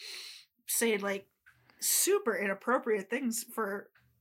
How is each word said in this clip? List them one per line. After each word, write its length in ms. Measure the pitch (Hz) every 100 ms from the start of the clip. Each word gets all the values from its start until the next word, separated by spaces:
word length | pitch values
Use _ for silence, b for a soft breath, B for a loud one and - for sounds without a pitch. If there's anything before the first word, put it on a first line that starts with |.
| B B B B B _ -
saying, 340 | - 233 208
like, 260 | 202 196 - _ _ _ _ -
super 560 | - - 339 403 403 185
inappropriate 720 | 202 196 - 262 247 208 190
things 320 | 247 247 226
for 460 | - - 202 202 - _ _ _